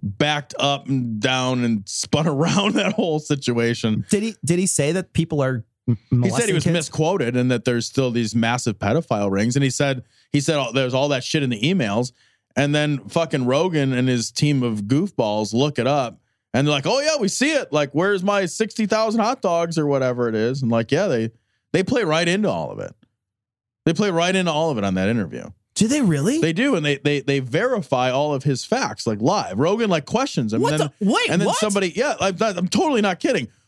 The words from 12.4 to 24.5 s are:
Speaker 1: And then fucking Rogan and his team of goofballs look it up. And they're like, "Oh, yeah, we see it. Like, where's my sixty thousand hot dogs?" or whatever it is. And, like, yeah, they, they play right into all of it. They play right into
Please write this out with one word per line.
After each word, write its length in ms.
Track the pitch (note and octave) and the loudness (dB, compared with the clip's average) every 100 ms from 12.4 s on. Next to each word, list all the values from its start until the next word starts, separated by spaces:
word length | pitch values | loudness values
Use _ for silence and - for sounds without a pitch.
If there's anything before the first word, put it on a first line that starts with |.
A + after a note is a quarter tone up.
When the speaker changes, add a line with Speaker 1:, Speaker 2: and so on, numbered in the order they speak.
| _ - | _ -2
Speaker 1:
And 160 | C#3+ | 0
then 260 | D3+ D3+ C#3 G#2 | 2 0 -2 -2
fucking 360 | E3+ D#3+ D3 B2 | -2 0 0 2
Rogan 480 | C#3 F#3 D#3 C3+ | 2 2 0 0
and 140 | B2+ B2+ | 0 2
his 240 | B2 A2 | 0 -2
team 320 | - D3 C#3+ | 0 0 2
of 200 | A#2+ G#2+ | 0 -2
goofballs 680 | G2+ C#3 G3 - A2 G#2 G#2 | 0 0 0 -2 0 0 0
look 240 | A2+ D3 C#3 | 2 0 0
it 80 | A#2+ | 0
up. 320 | D3 A#2+ - _ _ _ | 0 -2 -6 _ _ _
And 120 | A#2+ C#3+ | 0 2
they're 40 | |
like, 120 | C#3+ D3 | 0 0
"Oh, 120 | B3+ | 0
yeah, 180 | D4+ D4+ | 0 0
we 80 | A3 | -2
see 240 | - C#4 | 0 2
it. 200 | D4+ F#3+ | 2 0
Like, 180 | D3+ C#3+ | 0 0
where's 320 | C#3+ F#3+ G3 | 0 0 0
my 220 | F#3+ G3+ F#3 | 0 0 0
sixty 400 | - A3 - G#3+ | -2 -4 -2 0
thousand 360 | A3 A3 A3+ | 2 0 0
hot 200 | G#3+ C4 | 0 0
dogs?" 360 | F#3+ E3+ E3+ D#3+ | 0 0 0 0
or 80 | D3 | 0
whatever 400 | C#3 B2+ B2 A#2+ | 2 0 0 0
it 60 | A2 | 0
is. 260 | A#2 C#3 | 0 0
And, 100 | B2 | 0
like, 200 | A#2 A2+ | 0 0
yeah, 160 | D3 G3+ | 0 0
they, 240 | B2 A2+ - _ _ _ | 0 -2 -6 _ _ _
they 100 | E3+ | -2
play 200 | F#3+ B3+ | 0 0
right 240 | F3+ D#3+ E3+ | 2 2 2
into 220 | F#3+ G3 | 2 0
all 220 | F2 C2+ | -2 -4
of 80 | G#1 | -8
it. 140 | G1+ - _ _ _ _ _ _ _ _ - | -12 -14 _ _ _ _ _ _ _ _ -2
They 80 | |
play 160 | E3 G#3 | 0 0
right 260 | E3 F3 F#3+ | 2 2 2
into 160 | F3 | 0